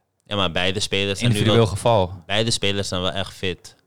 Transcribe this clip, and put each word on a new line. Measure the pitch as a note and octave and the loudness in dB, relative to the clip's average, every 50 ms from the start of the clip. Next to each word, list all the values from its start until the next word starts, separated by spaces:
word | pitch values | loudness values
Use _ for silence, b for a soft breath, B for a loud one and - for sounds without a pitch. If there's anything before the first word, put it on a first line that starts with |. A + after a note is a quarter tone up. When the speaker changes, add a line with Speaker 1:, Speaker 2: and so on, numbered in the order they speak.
| _ _ _ _ _ | _ _ _ _ _
Speaker 1:
Ja, | - G#2 | -6 -2
maar | G2+ F#2 F2 | 0 0 0
beide | D2+ F#2 F2+ F#2+ F#2 G#2 | 0 0 0 0 0 -2
spelers | - - G2+ G2 G2 G2+ G2 F#2+ | -4 -2 -2 0 0 0 -2 0
zijn | A#2+ A#2+ | 0 0
nu | G#2 | 2
Speaker 2:
individueel | G#2 G2+ A2 G#2+ A#2 A2+ | 2 2 4 4 4 4
Speaker 1:
wel, | G2+ G2 | 2 2
Speaker 2:
geval. | G2 - A#2+ A#2 G2+ F#2 F2 F#2+ F2+ - | 0 2 4 4 4 2 0 -2 -10 -6
Speaker 1:
beide | - G2 G#2+ A2+ A#2 | -2 0 0 0 0
spelers | A2+ - G2 G2 G2+ G2+ F#2+ - | 0 0 0 0 0 0 -2 -4
zijn | G2 F2+ | -4 -4
wel | F2+ F#2 | -2 -2
echt | - G2 F#2+ - | -4 -4 -6 -8
fit. | - - G2 F#2 E2+ - - - - _ _ | -8 -6 -4 -4 -4 -6 -10 -20 -20 _ _